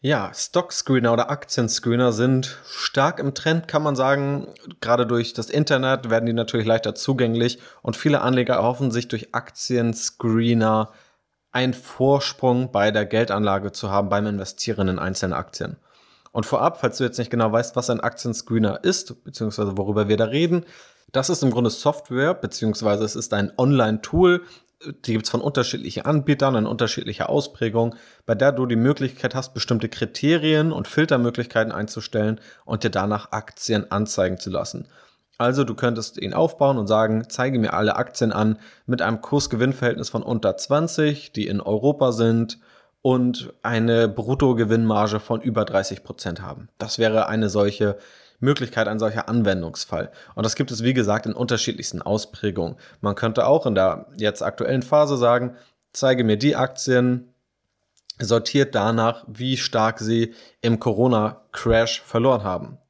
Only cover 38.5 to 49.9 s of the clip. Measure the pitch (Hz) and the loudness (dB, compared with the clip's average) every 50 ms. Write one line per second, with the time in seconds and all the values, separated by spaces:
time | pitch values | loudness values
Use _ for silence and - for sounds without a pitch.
38.5 | 107 - - - - _ _ - 123 123 82 104 113 110 - - - 143 139 - | 0 -2 -6 -20 -20 _ _ -4 -2 0 0 -2 -2 -2 -4 -2 0 0 0 0
39.5 | - 110 120 131 135 - 127 120 - - 110 - - 117 - - 123 110 - 101 | 0 0 2 0 0 0 0 0 0 -2 -6 -6 -6 -6 -4 -2 -4 0 0 0
40.5 | 95 - - - 139 147 160 165 - - 156 151 147 143 - - _ 160 - - | 0 0 -2 0 0 0 0 0 0 0 2 0 0 -2 -8 -12 _ -6 -4 -2
41.5 | - 101 - - 107 107 117 143 147 143 135 127 117 110 117 113 113 117 117 113 | -4 -4 -2 -2 -2 2 2 2 2 2 2 0 2 2 2 4 4 2 0 -2
42.5 | - - _ _ _ _ _ _ _ _ _ 131 127 127 123 123 120 - - - | -6 -16 _ _ _ _ _ _ _ _ _ 2 2 4 2 0 -2 -4 -10 -16
43.5 | - _ _ 117 120 113 113 117 117 113 117 110 98 - 107 107 135 139 147 135 | -18 _ _ -2 0 0 2 4 4 4 4 2 0 -4 -4 -4 0 2 4 2
44.5 | 123 113 117 104 113 113 113 110 110 104 107 107 104 107 - - 117 113 - 123 | 4 2 2 2 2 2 2 2 2 2 2 0 0 -4 -2 -2 -4 -2 -2 -2
45.5 | 110 113 104 - - 98 95 - 98 - _ - - - - 92 85 90 98 - | -2 -2 -2 0 0 0 0 0 -6 -10 _ -16 -14 -10 -8 -8 -8 -8 -10 -12
46.5 | - - - - _ _ 110 107 - - 117 110 110 110 107 - 104 110 110 101 | -14 -14 -18 -20 _ _ -8 -8 -2 0 2 2 4 2 2 2 0 0 0 0
47.5 | 90 104 101 101 101 - 110 104 101 101 - - - - - - _ _ 117 131 | 2 2 2 2 2 0 0 0 0 -4 -10 -20 -20 -20 -20 -20 _ _ 0 0
48.5 | 147 - 127 120 - 117 110 104 110 110 110 110 107 113 - - 113 120 110 101 | 2 2 -2 -4 -2 -2 -2 0 0 0 -2 -2 -2 -4 -6 -2 0 2 2 2
49.5 | 95 95 85 82 - - - - | 2 0 -2 -8 -8 -10 -10 -8